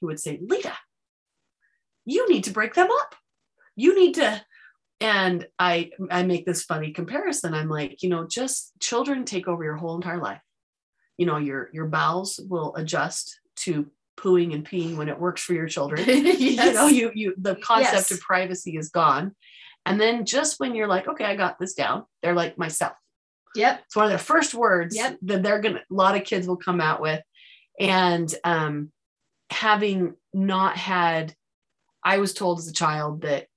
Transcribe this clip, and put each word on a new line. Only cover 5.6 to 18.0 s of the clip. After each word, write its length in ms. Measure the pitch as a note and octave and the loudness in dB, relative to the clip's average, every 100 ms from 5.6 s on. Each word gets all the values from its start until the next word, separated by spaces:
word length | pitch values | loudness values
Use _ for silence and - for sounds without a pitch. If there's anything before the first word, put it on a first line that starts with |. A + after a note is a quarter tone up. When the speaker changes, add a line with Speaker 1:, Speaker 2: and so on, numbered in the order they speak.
| F3+ E3+ E3+ - F#3 | 2 2 -2 -8 -4
Speaker 1:
I 140 | F3+ | 0
make 220 | F3+ F3 F#3 | 0 0 -2
this 180 | E3+ | -4
funny 280 | - D#3 D#3 | -4 -6 -6
comparison. 640 | D#3 F3 C#4+ F#4+ D4 E3 | -8 -6 -4 -4 -4 -4
I'm 160 | D#3 D#3 | -4 -4
like, 320 | D3+ C#3 - | -4 -6 -4
you 60 | F#3 | -2
know, 160 | E3 E3 | -2 -4
just 440 | A#3+ C4 - - - | -6 -4 -6 -8 -8
children 460 | - A#3+ C4+ C4 - | -2 -2 0 -2 -4
take 220 | F#3+ - | -6 -4
over 160 | E3+ | -4
your 120 | D#3 D3+ | -4 -6
whole 200 | E3 E3+ | -6 -6
entire 240 | F3+ F3 | -6 -6
life. 220 | G2+ G2 _ _ _ _ _ _ _ - | -6 -10 _ _ _ _ _ _ _ -2
You 80 | F3 | 0
know, 120 | D3+ | 0
your, 320 | D3 C3+ - | -2 -6 -8
your 120 | D#3+ D#3+ | -6 -4
bowels 520 | D#3 D#3 F3+ G3 - F#3+ | 0 0 -2 -6 -10 -6
will 260 | F3 D#3 E3 | -6 -4 -6
adjust 640 | D#3+ D#3+ D#3+ - - - _ - | -4 -2 -4 -6 -12 -16 _ -10
to 320 | F#3 D3+ D3 _ _ - | -4 -2 -4 _ _ -4
pooing 360 | G3 F3+ E3+ | 2 4 4
and 120 | D3+ D3+ | -2 -6
peeing 300 | F3+ E3 D#3+ | -4 -4 -4
when 120 | D3+ | -6
it 100 | C#3+ | -4
works 220 | F3 F3 | -4 -4
for 120 | - | -4
your 140 | E3 D#3+ | -4 -4
children. 360 | - C#3+ D3+ G#3+ | -4 -4 0 4
Speaker 2:
<laughs> 20 | |
Yes. 320 | C4+ D#4+ D#4+ C4 A#3+ A#3+ | 4 4 4 2 4 4
Speaker 1:
You 60 | |
know, 140 | G#3+ D4 | 6 6
you, 240 | B3+ A3+ | 6 4
you, 200 | G#3+ G3+ F#3+ | -2 -4 -2
the 180 | G3 F#3 | -4 -4
concept 380 | - A3+ B3+ | 2 4 4
Speaker 2:
Yes. 180 | G3 | 2